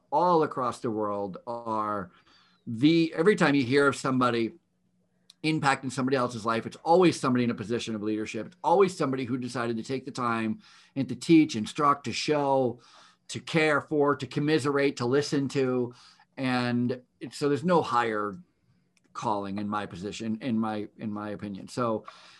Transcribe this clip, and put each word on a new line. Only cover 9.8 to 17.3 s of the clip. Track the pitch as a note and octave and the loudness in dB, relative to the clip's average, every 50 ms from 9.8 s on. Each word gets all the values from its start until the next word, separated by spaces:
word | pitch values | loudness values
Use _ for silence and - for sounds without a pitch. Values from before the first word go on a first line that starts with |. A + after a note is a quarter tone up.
| A2+ | -4
take | - C3+ C3 C3 | -6 -6 -6 -6
the | C#3 | -8
time | A#2+ C3 B2+ A#2 A2+ A2+ A2 A2 G#2+ G#2+ - - - - - _ _ | -6 -4 -2 -2 -2 0 -2 -2 -4 -6 -10 -18 -20 -20 -20 _ _
and | C#3 C3 B2+ | -6 -4 -4
to | B2 | -6
teach, | A#2+ - - E3+ D#3+ D3+ - - | -6 4 6 6 8 6 6 0
instruct, | A2+ G#2+ - - - D3+ C#3+ C#3+ - - | -4 -6 -6 -2 0 2 2 2 2 -2
to | A#2+ G2+ | -6 -6
show, | - - - D3+ D3 C#3 C#3 C3+ C3+ C3 A#2+ - - - - - - - - _ _ _ - | -4 -2 0 0 2 2 2 2 2 2 0 -2 -6 -14 -20 -20 -20 -20 -20 _ _ _ -12
to | - A#2+ | -12 -12
care | - - - E3 D#3 D#3 D3 C#3 | -8 -2 0 2 4 4 2 2
for, | - - D#3+ D3 C#3+ C#3+ C#3 | 0 0 0 2 2 2 2
to | C3+ - | 0 -4
commiserate, | A#2 - D3+ D3 D3 D#3 D#3 A#2+ D3 C#3 C#3 C#3 D3 C#3+ | -6 -4 -2 0 2 0 0 0 0 0 2 0 0 0
to | - B2+ | -2 -2
listen | A#2+ C3 D3 - - - C#3+ C#3 C3 | 0 2 0 0 0 -2 -2 -2 -2
to. | - C#3+ C3 B2+ B2+ B2+ B2 A#2+ B2 - - - - _ _ _ _ | 0 0 0 0 0 0 -2 -4 -6 -12 -20 -20 -20 _ _ _ _
And | - C3+ B2+ B2+ B2 B2 B2 A#2+ A#2+ B2 A#2+ B2 - - _ _ _ | -6 -4 -2 0 0 0 0 0 0 0 -2 -2 -6 -10 _ _ _
it, | - - | -16 -14